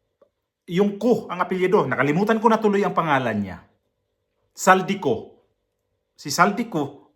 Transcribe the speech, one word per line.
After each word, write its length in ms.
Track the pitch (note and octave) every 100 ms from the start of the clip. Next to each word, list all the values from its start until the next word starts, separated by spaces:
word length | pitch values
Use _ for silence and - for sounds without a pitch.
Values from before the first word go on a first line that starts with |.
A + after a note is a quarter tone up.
| _ _ _ _ _ _ -
yung 320 | F3 G3+ G#3
Ko, 320 | A#3+ A#3 -
ang 80 | F3
apelyido. 480 | F3 F#3 F3+ F#3+ C#3
Nakalimutan 560 | B2+ C#3 D#3 G#3 A3
ko 80 | A3+
na 80 | A3
tuloy 240 | A3 G3+
ang 80 | F#3+
pangalan 480 | F3+ E3 C#3 B2 G#2+
niya. 240 | G2 F2 - _ _ _ _ _ _ _ _
Saldico. 960 | - - F#3+ - G3 C#3+ G#2+ - - _ _ _ _ _ _ _
Si 160 | _ D3+
Saldico 880 | - F#3 G#3 A3+ E3 C3+ - _